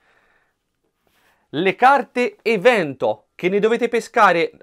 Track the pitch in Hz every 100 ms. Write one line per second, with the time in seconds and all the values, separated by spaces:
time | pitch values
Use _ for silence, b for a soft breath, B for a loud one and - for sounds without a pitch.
0 | _ _ _ _ _ _ _ _ _ _
1 | _ _ _ _ _ 139 185 180 254 277
2 | 233 - 247 - - 226 190 233 156 131
3 | 120 104 _ - 175 202 214 233 233 233
4 | 226 - 208 175 160 -